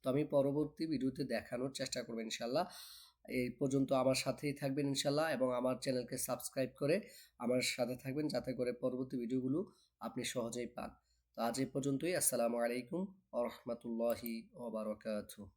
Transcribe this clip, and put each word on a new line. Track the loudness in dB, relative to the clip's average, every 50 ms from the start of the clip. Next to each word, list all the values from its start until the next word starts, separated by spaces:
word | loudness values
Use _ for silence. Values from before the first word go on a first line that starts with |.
| 0
তো | 2
আমি | 2 2 2
পরবর্তী | 4 4 4 4 6 4 2 0 0 -2 -4 -2
ভিডিওতে | -2 0 0 0 0 0 -2 -2
দেখানোর | -2 -2 -2 -2 -4 -4 -4 -4 -4
চেষ্টা | -4 -4 -6 -4 -4 -6 -6
করবো | -4 -6 -6
ইনশাল্লাহ। | -4 -6 -6 -4 -4 0 0 0 0 0 -6 -14 -16 -16 -16 -18 -20 -20 _ _ _
এই | -4 0 0 0 0
পর্যন্ত | 0 0 0 2 4 4 4 4 4
আমার | 4 6 4 4
সাথেই | 4 2 -2 -2 -2 -2 -4 -2
থাকবেন | -2 -2 -2 0 0 0
ইনশাল্লাহ, | 0 0 2 2 2 2 2 2 2 2
এবং | 2 2 2 2
আমার | 2 2 2 0
চ্যানেলকে | 0 0 -2 -2 -2 -2 -4 -4
সাবস্ক্রাইব | -6 -2 -2 -2 -4 -4 -6 -2 -2 -2 -2 -2 -2
করে | 2 2 2 2 0 -6 -18 -20 -20 -20 _
আমার | _ 0 2 4 4
সাথে | 4 2 2 0 0 -2 -2
থাকবেন, | -4 -4 -4 -2 0 -2
যাতে | 0 0 -2 -2 -2 -2
করে | 0 0 0 0
পরবর্তী | 0 -2 -2 0 0 -4 -2 -2
ভিডিওগুলো | -4 -2 2 0 2 2 2 2 2 0 -2 -8 _ _ _ _ _
আপনি | -10 -6 -4 -4 -4
সহজেই | -2 -2 -2 -2 -2 -2 -4 -4
পান। | -4 -6 -8 -10 -10 -10 _ _ _ _ _ _ _ _
তো | -2
আজ | 0 0 2 0
এই | -2
পর্যন্তই। | 0 0 0 0 2 0 2 2 0 2
আসসালামু | 4 2 2 4 4 2 4 4
আলাইকুম | 2 2 2 0 -2 -4 -2 -2 -2 -2 -4 -6 -16 _ _ -2
ওয়া | 0 0
রাহমাতুল্লাহি | 0 -2 -6 -6 -8 -8 -6 -4 -6 -2 0 2 2 0 0 -2 -6 -6 -6 -8 -12 -14
ওয়া | -10 -8 -6
বারাকাতুহু। | -4 -4 -2 -4 -4 -4 -4 -4 -4 -4 -4 -8 -14 -16 -16 -18 _